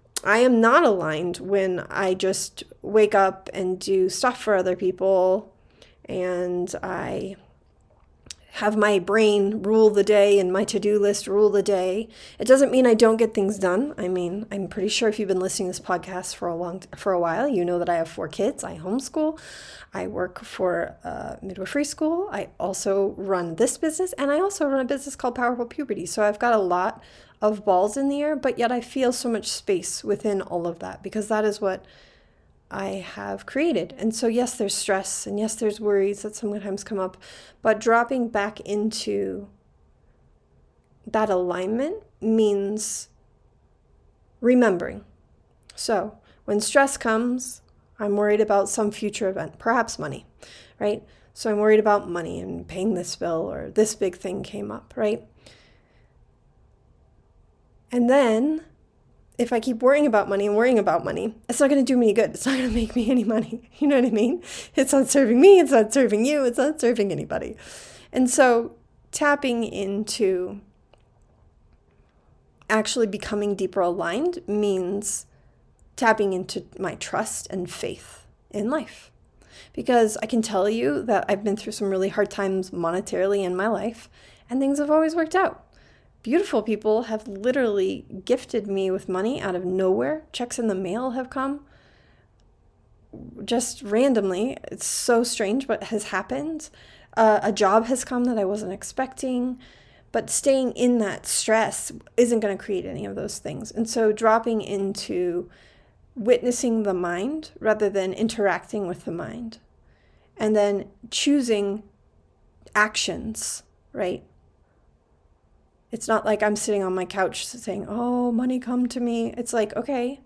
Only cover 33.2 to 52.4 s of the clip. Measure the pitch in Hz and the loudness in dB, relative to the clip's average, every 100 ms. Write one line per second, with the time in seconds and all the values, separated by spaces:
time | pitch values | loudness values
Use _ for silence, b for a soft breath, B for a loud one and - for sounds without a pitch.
33.2 | 202 196 - 269 330 226 165 - 220 220 | -10 -10 -6 -2 0 0 -2 -4 -4 0
34.2 | 240 226 247 - 202 - - 190 196 - | 0 0 -2 -2 -4 -4 -2 -2 -2 -8
35.2 | - 202 220 220 214 208 208 202 196 202 | -6 -4 -4 -2 -4 -2 0 2 2 -2
36.2 | 220 214 208 208 202 190 - 202 190 - | -8 -8 -8 -6 -6 -8 -6 -6 -6 -8
37.2 | B B B B 226 220 226 233 233 262 | B B B B 0 2 4 4 4 0
38.2 | 233 214 202 214 - 208 214 - - 202 | -2 -2 -4 -6 -6 -2 -2 -2 -4 -2
39.2 | 196 185 202 _ _ _ _ _ _ _ | -2 -6 -12 _ _ _ _ _ _ _
40.2 | _ _ _ _ _ _ _ _ - 220 | _ _ _ _ _ _ _ _ -6 -2
41.2 | 214 185 180 175 185 226 294 440 - - | 0 0 0 -2 -2 -2 -2 -6 -12 -6
42.2 | 220 226 214 202 196 214 220 - - _ | 0 4 4 2 -2 -4 -6 -8 -12 _
43.2 | _ _ _ _ _ _ _ _ _ _ | _ _ _ _ _ _ _ _ _ _
44.2 | _ - 233 254 233 175 170 202 - _ | _ -2 4 6 6 2 -4 -10 -16 _
45.2 | _ _ _ _ _ - - 214 208 - | _ _ _ _ _ -10 -2 -2 -2 -8
46.2 | b b - 208 220 285 277 - 233 220 | b b -4 -2 2 4 4 2 0 0
47.2 | 247 254 - - _ _ _ - 208 202 | 0 -4 -6 -12 _ _ _ -8 -2 0
48.2 | 208 208 214 202 208 - 208 214 208 202 | 2 2 4 2 2 0 -2 -2 -6 -4
49.2 | 196 196 156 - 233 240 226 - 151 139 | -4 -4 -8 -6 -2 0 0 -4 -8 -10
50.2 | - _ B B B B 208 214 - b | -16 _ B B B B -4 -4 -8 b
51.2 | b - 226 208 214 214 214 208 - 170 | b -8 -4 2 6 6 6 2 2 -6
52.2 | 165 - | -6 -8